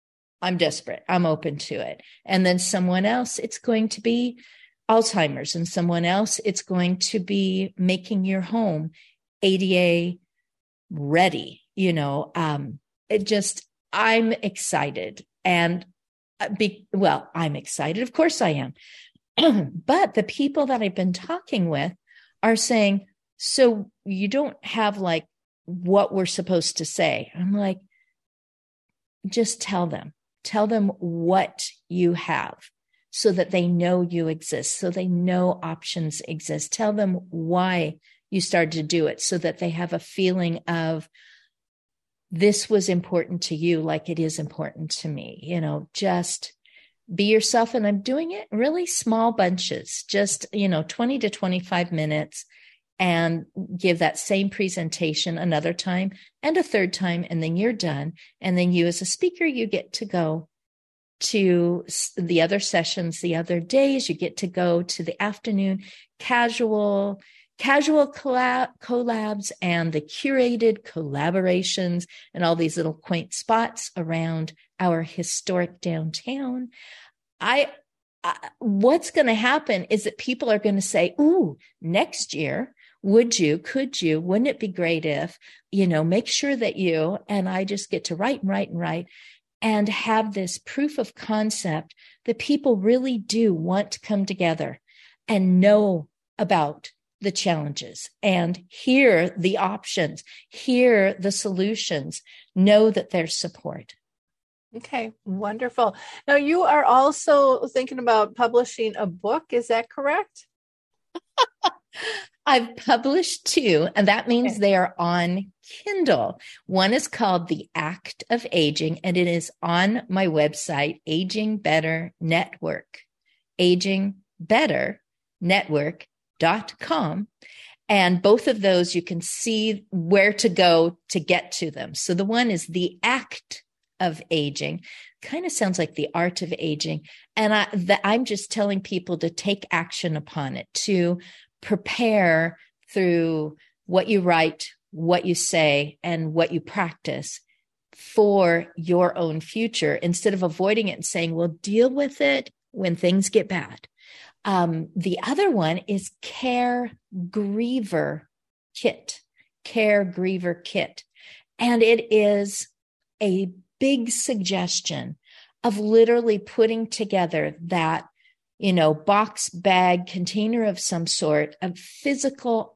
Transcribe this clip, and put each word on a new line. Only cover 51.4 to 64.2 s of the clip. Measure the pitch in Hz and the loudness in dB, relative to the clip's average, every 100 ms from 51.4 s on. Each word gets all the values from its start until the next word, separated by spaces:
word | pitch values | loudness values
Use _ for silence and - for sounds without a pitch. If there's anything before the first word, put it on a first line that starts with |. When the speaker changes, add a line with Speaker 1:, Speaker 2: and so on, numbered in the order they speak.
| 185 185 180 180 175 | -2 -2 -2 -2 0
Speaker 1:
minutes, | 165 156 151 151 - - _ _ _ _ - | -2 -2 -2 -4 -10 -20 _ _ _ _ -4
and | 185 170 165 165 160 - 190 180 | 0 2 0 -2 -6 -12 -10 -2
give | 185 170 | 0 2
that | 160 - | 2 0
same | - 196 196 | -2 -2 0
presentation | - 190 180 160 - 165 156 - 165 | -2 -4 -4 -6 -4 -4 -2 -4 -2
another | 175 156 165 | 0 0 0
time | 175 - 180 190 - - _ | -4 -4 -2 -4 -6 -16 _
and | 285 330 | -2 0
a | |
third | - 214 185 | 0 0 0
time. | - 185 170 175 | -2 -2 -2 -4
And | 165 | -4
then | 160 170 | -2 0
you're | 220 | 0
done. | 220 170 143 147 - - _ | -2 -2 -4 -6 -10 -18 _
And | 190 180 | -2 2
then | 180 | 2
you | 180 170 | 2 2
as | 170 | 0
a | 185 | -4
speaker, | - 359 359 330 | -2 -2 0 -2
you | 254 226 | -2 -4
get | 214 - | -4 -6
to | - | -10
go | 208 180 160 160 156 _ _ _ _ _ _ _ | -4 -2 0 -2 -8 _ _ _ _ _ _ _
to | - 214 190 175 170 175 - | -4 2 4 4 2 0 -6
s-, | - - - | -8 -6 -6
the | 170 170 | 0 2
other | 165 202 | 4 2
sessions, | - 185 165 - 170 165 | 0 0 0 -4 -6 -4
the | 175 165 | -2 -2
other | 165 175 | -2 -4
days, | 170 262 277 269 262 | 0 2 4 2 -2
you | |
get | 165 | -4